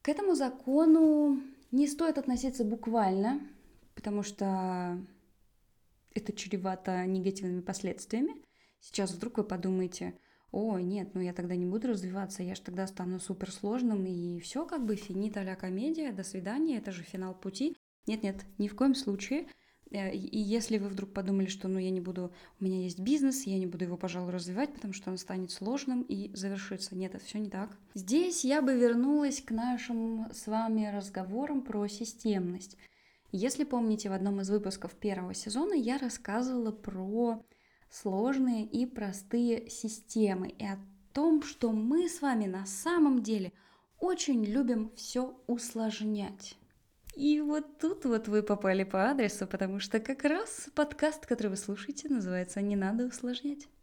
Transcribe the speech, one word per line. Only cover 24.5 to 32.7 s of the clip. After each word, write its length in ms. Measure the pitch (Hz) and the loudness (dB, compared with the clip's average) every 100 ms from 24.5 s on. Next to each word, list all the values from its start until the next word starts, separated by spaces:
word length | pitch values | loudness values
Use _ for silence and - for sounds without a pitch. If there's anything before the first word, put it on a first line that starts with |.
| 185 285 | -2 -2
потому 200 | - 202 | -4 -10
что 180 | 190 - | -8 -6
он 60 | 185 | -8
станет 340 | - 185 180 | -6 -6 -6
сложным 500 | - 190 269 277 247 | -6 -4 -2 -2 -2
и 320 | - 196 202 190 | -2 -4 -6 -6
завершится. 600 | 196 196 196 190 - 185 | -6 -6 -6 -8 -6 -6
Нет, 180 | 185 | -6
это 100 | 185 | -8
все 160 | - 214 | -8 -6
не 100 | 208 | -6
так. 280 | 190 208 - - | -6 -8 -10 -14
Здесь 520 | 202 190 285 359 339 254 | -12 2 2 4 0 2
я 160 | 294 | 4
бы 120 | 269 | 4
вернулась 680 | 254 240 233 262 294 285 285 | 6 6 6 4 4 2 -2
к 100 | - | -4
нашим 760 | 226 240 247 - 226 226 220 226 | -2 0 -2 -2 -2 -2 -2 -6
с 160 | - - | -8 -2
вами 400 | 220 226 220 214 | 0 2 2 0
разговорам 760 | 202 196 190 190 214 294 277 | -2 -4 -6 -4 -2 0 -2
про 260 | 247 214 208 | -2 -2 -2
системность. 920 | 208 226 - 220 196 180 180 - | -4 -8 -4 0 2 0 -4 -10